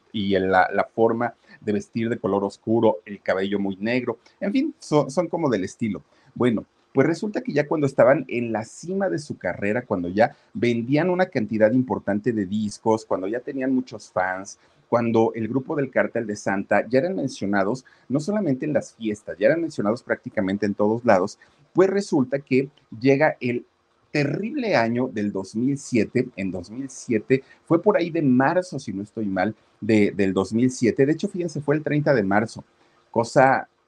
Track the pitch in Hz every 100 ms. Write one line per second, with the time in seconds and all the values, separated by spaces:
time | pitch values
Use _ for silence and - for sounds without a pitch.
0 | _ 113 98 95 92 92 - 101 92 -
1 | 113 117 117 - _ - 107 104 - 117
2 | 117 113 98 98 98 - 113 113 110 104
3 | 107 98 - 95 98 101 98 92 107 123
4 | 120 113 _ - 196 262 302 - - 151
5 | 131 185 170 170 147 104 92 - 113 82
6 | _ _ _ - 120 101 - _ _ 135
7 | 151 165 214 226 - 147 147 160 139 -
8 | 147 156 - 117 117 110 - - 170 196
9 | 190 165 - - 90 85 101 120 113 98
10 | 87 98 127 - _ 101 120 117 117 147
11 | 180 180 185 131 107 107 107 127 127 95
12 | - 104 123 110 92 107 104 - 113 110
13 | - 95 98 120 147 135 131 131 127 107
14 | - - 92 92 101 - _ _ - 120
15 | 117 113 113 117 110 131 135 151 127 110
16 | 104 117 107 104 110 98 - 101 110 131
17 | 175 190 139 - 98 101 98 135 - _
18 | - 139 151 214 165 131 151 113 - -
19 | 107 104 - 82 107 165 160 127 104 120
20 | - 110 - - 95 101 104 98 107 117
21 | 120 92 101 - _ _ _ 165 190 196
22 | 202 156 127 143 - 131 143 _ - 110
23 | 131 139 156 - 123 120 - _ _ _
24 | _ 151 139 170 220 294 220 135 113 120
25 | 131 104 104 98 98 110 127 139 - 113
26 | 95 120 123 - 98 90 90 123 135 -
27 | - 110 - 131 - - - 170 208 180
28 | 175 165 139 127 139 180 180 143 - 95
29 | 104 113 101 95 104 - _ - 107 107
30 | 101 95 98 95 95 110 127 127 110 98
31 | 139 156 202 175 170 147 147 151 147 147
32 | 151 127 98 104 113 98 - _ _ _
33 | _ 113 113 147 131 113 - _